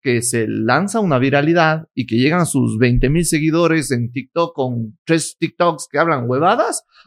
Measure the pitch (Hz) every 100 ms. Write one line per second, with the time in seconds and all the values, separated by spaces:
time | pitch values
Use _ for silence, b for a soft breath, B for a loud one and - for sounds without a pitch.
0 | 139 120 117 117 110 107 110 135 196 226
1 | 196 131 135 143 151 170 160 160 - -
2 | 120 113 139 175 160 139 117 110 123 123
3 | 147 160 165 160 156 165 170 160 139 123
4 | 120 127 - 170 165 151 127 120 110 -
5 | - 165 - - 160 - 175 160 - 143
6 | 165 143 120 127 170 240 349 - - b